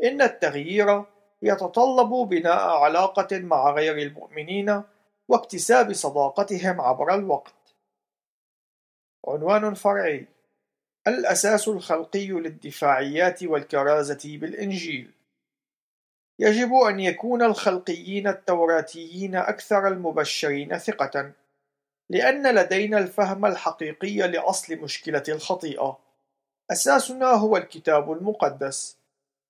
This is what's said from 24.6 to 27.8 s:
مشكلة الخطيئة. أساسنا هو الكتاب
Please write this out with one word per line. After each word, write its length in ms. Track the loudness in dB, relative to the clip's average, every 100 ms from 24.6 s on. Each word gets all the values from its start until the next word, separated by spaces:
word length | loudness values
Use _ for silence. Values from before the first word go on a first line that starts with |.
| -6 -10
مشكلة 480 | -10 -10 -4 -4 -4
الخطيئة. 720 | -6 -4 -6 -6 -4 -6 -6 _ _ _ _ _ _ -8
أساسنا 540 | -2 2 2 2 0 2
هو 320 | 4 4 2
الكتاب 540 | 0 -6